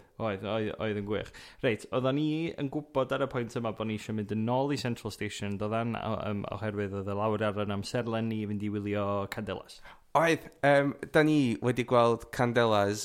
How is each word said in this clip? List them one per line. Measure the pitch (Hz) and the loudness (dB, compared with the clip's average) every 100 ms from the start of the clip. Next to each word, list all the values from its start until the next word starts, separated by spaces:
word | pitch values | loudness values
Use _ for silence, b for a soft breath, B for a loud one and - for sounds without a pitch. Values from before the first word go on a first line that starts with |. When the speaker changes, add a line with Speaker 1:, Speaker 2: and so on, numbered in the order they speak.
| - | -18
Speaker 1:
Oedd, | - 113 98 101 | -6 -4 -4 -4
oedd, | 110 107 - | -2 -2 -4
oedd | 107 104 | -4 -4
yn | |
gwych. | 101 101 - B B B | -2 -4 -4 B B B
Reit, | 135 107 - | 0 0 -2
oeddan | 127 131 143 | -2 0 0
ni | 156 156 165 - | 0 0 -4 -4
yn | 139 | -4
gwbod | 151 147 135 131 | -4 -4 -2 0
ar | 135 135 | 0 -2
y | |
pwynt | 127 117 127 | -2 -4 -4
yma | 117 - | -4 -4
bod | 110 | -4
ni | 107 | -4
eisiau | - 110 | -4 -6
mynd | 104 | -4
yn | 107 110 | -2 0
ôl | 127 143 | 0 0
i | 139 | -2
Central | 123 117 107 | -2 -4 -6
Station, | - 104 - 101 98 | -6 -8 -6 -6 -4
doeddan, | 107 113 117 | -2 -2 -2
o-, | 107 110 107 | -4 -4 -4
yym, | 107 101 - | -4 -4 -6
oherwydd | - 107 101 101 98 | -6 -6 -4 -4 -4
oedd | 98 | -4
y | 101 | -2
lawer | 110 104 | 0 0
ar | 107 101 | -2 -2
yn | 104 101 | -4 -4
amserlen | 101 123 117 113 113 | -4 -4 -2 -2 -2
ni | 110 | -2
i | 104 | -4
fynd | 104 | -4
i | 104 | -2
wylio | 104 104 101 101 101 98 | -4 -2 -2 0 -2 -4
Candelas. | - 101 92 - - B B _ | -6 -6 -6 -8 -18 B B _
Speaker 2:
Oedd, | 143 165 160 - - | 2 4 2 -2 0
yym, | 139 143 143 - - | 6 6 4 0 2
da | 160 | 4
ni | 156 151 127 113 | 6 6 4 2
wedi | 120 120 | 2 0
gweld | 120 123 117 117 - | 4 6 6 4 -2
Candelas, | - 123 120 117 104 101 107 | 0 2 4 6 6 4 2